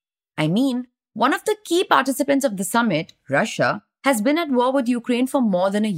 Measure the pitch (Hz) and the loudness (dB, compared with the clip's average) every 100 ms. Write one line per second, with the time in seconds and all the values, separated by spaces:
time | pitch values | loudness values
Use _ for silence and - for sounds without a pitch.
0 | _ _ _ - 156 190 277 247 240 _ | _ _ _ -4 0 0 0 -2 -8 _
1 | _ 214 254 381 - 427 - 339 427 311 | _ -2 0 0 -2 -4 -2 -2 2 2
2 | 262 269 285 277 269 190 196 233 233 156 | 2 0 0 0 0 -2 -2 0 0 -2
3 | 180 _ - 139 220 - 127 196 - _ | -4 _ -4 -2 0 0 -2 -2 -8 _
4 | 269 240 208 311 320 247 247 269 233 240 | -2 0 2 0 0 0 2 0 0 -2
5 | 240 240 254 285 226 180 196 208 214 | 0 -2 0 0 0 2 0 0 -2